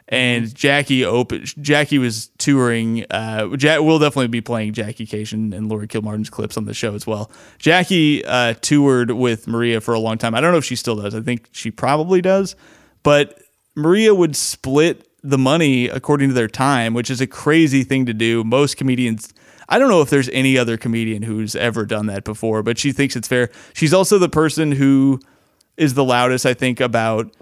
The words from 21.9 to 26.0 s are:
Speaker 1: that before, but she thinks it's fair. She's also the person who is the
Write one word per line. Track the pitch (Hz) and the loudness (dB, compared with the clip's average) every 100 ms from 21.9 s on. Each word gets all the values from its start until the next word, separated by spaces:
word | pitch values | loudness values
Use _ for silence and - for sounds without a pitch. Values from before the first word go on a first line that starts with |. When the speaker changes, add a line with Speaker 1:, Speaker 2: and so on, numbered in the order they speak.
| 107 107 | -4 -4
Speaker 1:
that | 98 | -6
before, | 110 107 113 110 | -8 -6 -2 -2
but | 110 117 | -2 -2
she | 143 | -2
thinks | 135 139 123 | -2 -2 -4
it's | - | -2
fair. | 123 120 - - | -2 -2 -6 -20
She's | - 156 | -2 2
also | 185 185 202 | 4 4 4
the | 175 | 2
person | 156 160 156 156 | 2 0 0 -2
who | 139 139 135 135 131 - _ _ _ _ - | 2 4 4 4 0 -6 _ _ _ _ -2
is | 151 | 0
the | 131 | 2